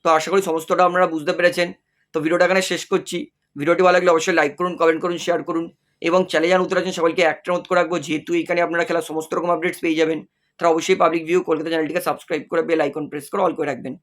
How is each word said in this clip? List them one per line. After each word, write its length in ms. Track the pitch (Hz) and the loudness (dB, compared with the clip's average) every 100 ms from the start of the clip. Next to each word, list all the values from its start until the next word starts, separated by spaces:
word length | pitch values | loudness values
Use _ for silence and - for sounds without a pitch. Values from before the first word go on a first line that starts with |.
তো 60 | 170 | 2
আশা 180 | 156 156 | 2 2
করি 120 | 190 | 0
সমস্তটা 400 | 190 160 156 175 | 0 -4 -2 2
আপনারা 220 | 180 180 180 | 2 4 0
বুঝতে 260 | 160 151 | 0 -4
পেরেছেন। 360 | 175 175 175 175 - _ _ _ | 2 2 2 -4 -6 _ _ _
তো 20 | 160 | -4
ভিডিওটা 240 | 151 170 | 0 2
এখানে 180 | 175 190 | 4 2
শেষ 200 | 185 175 - | 0 -6 -2
করছি। 300 | 190 - 175 - _ _ - | -4 -2 -10 -10 _ _ -6
ভিডিওটি 260 | 147 175 | 0 4
ভালো 140 | 180 180 | 6 6
লাগলে 140 | 180 | 4
অবশ্যই 260 | 165 165 170 | 2 2 2
লাইক 120 | 151 143 | 0 0
করুন, 160 | 180 170 | -6 0
কমেন্ট 240 | 165 160 | 2 2
করুন, 140 | 175 175 | -2 -4
শেয়ার 220 | 170 170 | -2 -4
করুন 220 | 151 165 170 _ _ _ | -2 -6 -6 _ _ _
এবং 180 | 165 175 180 | 0 2 2
চ্যানেলে 220 | 160 160 | 2 2
যারা 120 | 185 | 2
নতুন 140 | 185 180 | 2 -2
আছেন 140 | 185 | -2
সবাইকে 300 | 180 165 160 | 0 0 2
একটা 260 | 165 147 - | 0 0 -4
অনুরোধ 160 | 180 175 | -4 0
করে 100 | 180 | 0
রাখবো, 160 | 165 170 | 0 -2
যেহেতু 320 | 147 156 - | -4 -6 -2
এখানে 260 | 170 165 175 | -4 0 0
আপনারা 240 | 170 170 | 0 0
খেলার 240 | 165 170 160 | 0 -2 -2
সমস্ত 200 | 156 156 | -8 -4
রকম 160 | 165 175 | -4 -2
আপডেটস 300 | 170 175 170 | -2 -2 -4
পেয়ে 200 | 170 156 | -2 0
যাবেন, 180 | 160 160 - _ _ _ | 0 -2 -8 _ _ _
তারা 80 | 165 | 2
অবশ্যই 280 | 165 165 185 | 2 2 2
পাবলিক 200 | 170 165 156 | 2 2 0
ভিউ 140 | 175 | -2
কলকাতা 280 | 175 156 156 | 0 -2 -2
চ্যানেলটিকে 360 | 165 156 170 175 | -2 -2 -2 -2
সাবস্ক্রাইব 340 | 147 - 156 - | -6 -6 -8 -4
করে 140 | 170 | -4
বেল 180 | 160 160 | 0 0
আইকন 240 | 151 151 147 | 0 -2 -8
প্রেস 180 | 151 139 | -10 -8
করে 140 | - | -2
all 120 | 185 160 | -2 -2
করে 120 | 147 | -6
রাখবেন। 260 | 127 131 147 | -6 -10 -14